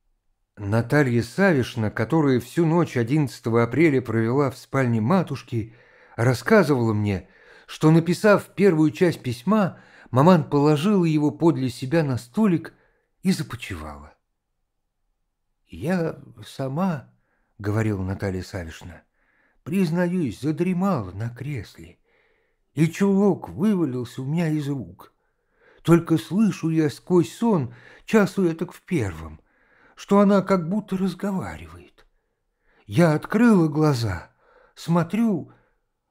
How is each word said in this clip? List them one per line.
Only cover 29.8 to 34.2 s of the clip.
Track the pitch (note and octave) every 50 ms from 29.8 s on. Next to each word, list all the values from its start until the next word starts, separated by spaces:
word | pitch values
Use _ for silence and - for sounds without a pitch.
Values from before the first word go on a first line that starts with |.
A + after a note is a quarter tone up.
| _ _ _
что | - - - G3 G3+
она | G#3 G3 G#3 G3
как | F#3 F#3+ F#3+ F#3 D#3+ D#3
будто | G3 G#3+ G3+ - F#3+ F#3
разговаривает. | F#3+ F#3+ D#3+ - - G3+ G3 F3+ A#2+ F2+ D#2+ D#2 E2 D#2+ E2 F2 F2 - _ _ _ _ _ _ _ _ _ _ _ _ _ _ _ _ _ _ _
Я | - G2+ B2 F3 E3 D3+
открыла | D3+ - - - G#3+ A#3+ A#3+ A3 F#3 D#3+ D#3
глаза, | C#3+ D3+ D3+ D3 C#3+ A#2 A#2 G#2+ F#2 D#2+